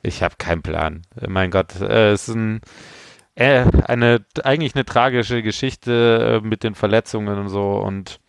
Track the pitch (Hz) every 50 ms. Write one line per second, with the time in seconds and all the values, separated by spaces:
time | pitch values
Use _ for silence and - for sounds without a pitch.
0 | - - 90 - 92 87 - - - 85 85 82 76 80 80 80 78 78 82 82
1 | 87 _ - - - 95 95 95 92 92 92 95 92 - - 92 98 101 110 113
2 | 110 104 104 98 - - 113 113 110 110 110 110 - - - - - - - -
3 | - - - _ _ _ _ - 120 135 139 127 127 - - - - - 120 120
4 | 120 120 120 117 - _ - - - 135 139 160 160 131 - 139 123 - - 120
5 | 120 135 123 123 113 101 123 120 110 107 104 - - 135 - - - 120 120 120
6 | 117 117 113 113 117 113 117 113 107 110 110 - - 113 101 - - 101 101 113
7 | - - - 110 107 104 101 101 101 98 95 101 101 101 101 104 101 98 98 98
8 | 92 - - - _